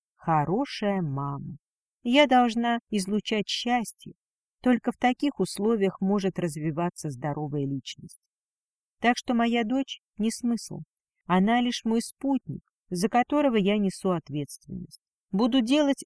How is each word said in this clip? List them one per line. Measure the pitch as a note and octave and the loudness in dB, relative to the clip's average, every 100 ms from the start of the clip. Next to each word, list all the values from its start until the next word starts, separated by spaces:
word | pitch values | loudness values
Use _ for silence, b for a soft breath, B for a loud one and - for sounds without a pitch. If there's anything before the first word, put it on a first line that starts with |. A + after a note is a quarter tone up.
| _ _ | _ _
Хорошая | - D#3+ D3 G3+ C#4 - G#3 G3 | 0 2 2 0 -2 -4 -2 0
мама. | E3 C3+ C#3 C#3 C#3+ - _ _ _ _ | -2 -4 -4 -6 -10 -14 _ _ _ _
Я | A#3+ C4 C#4+ | 2 4 6
должна | B3+ B3 A3+ A#3+ A#3 - | 6 4 2 0 -2 -2
излучать | G#3 F#3+ G#3 - G#3+ G3 | -4 -2 -2 -2 -4 -2
счастье. | - A#3+ B3 G#3+ - - - _ _ _ _ | -4 -2 -2 -2 -10 -20 -20 _ _ _ _
Только | B3+ A#3+ - | 2 2 0
в | - | 0
таких | B3 B3+ C#4+ - | 0 0 -2 -2
условиях | F#3 - G3+ A3+ F#3+ - | -4 -2 0 2 0 0
может | F#3+ G3+ F#3+ F#3 | 0 2 0 -2
развиваться | F3 D3+ D#3 D3+ F3 - D#3 | -4 -2 -4 -2 -4 -4 -8
здоровая | B2+ D3+ D3 D3+ D3 | -6 -4 -4 -4 -4
личность. | C#3 C#3 - - - - _ _ _ _ _ _ _ _ | -2 -4 -8 -14 -18 -20 _ _ _ _ _ _ _ _
Так | A#3 B3 | 0 2
что | - | 0
моя | A#3 A#3 A#3 | 0 2 2
дочь — | A3 C4 C4+ - _ - | 0 -2 -2 -8 _ -4
не | G#3+ | -4
смысл. | - A#3 A#3 - - D#3 _ _ _ - | -2 -2 -4 -6 -14 -14 _ _ _ 0
Она | F3+ G3+ A#3+ | 2 4 4
лишь | B3 A#3+ | 0 -2
мой | A3+ A3+ | -2 -2
спутник, | - - C#4 C4+ - C3+ - _ _ | -2 -6 -2 -2 -4 -12 -14 _ _
за | F3+ F#3 | -4 0
которого | A#3+ B3+ D4 C#4+ A3+ | 0 0 2 2 2
я | F#3+ G#3+ | 2 2
несу | G3 - F#3+ | 0 -2 -2
ответственность. | F3 - C#3+ C#3+ - - - F3+ - _ _ _ | -2 -4 -6 -8 -12 -14 -14 -14 -18 _ _ _
Буду | F#3+ A#3+ C4 | 0 2 2
делать | A3+ C#4+ C#4+ C#4 | 4 4 2 0